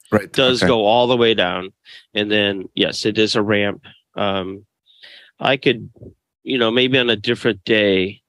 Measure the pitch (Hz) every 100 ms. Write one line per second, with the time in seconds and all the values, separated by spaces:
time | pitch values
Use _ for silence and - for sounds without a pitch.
0 | _ 107 95 - 127 120 95 117 104 120
1 | 123 123 117 104 90 92 95 - - -
2 | _ 107 104 104 101 98 92 - 101 -
3 | 110 107 107 113 104 104 101 95 - -
4 | _ - 101 98 92 98 101 _ _ _
5 | - - - _ - 139 143 117 101 -
6 | - - _ _ - 127 113 120 127 131
7 | 120 107 120 113 120 101 - 110 104 95
8 | 92 -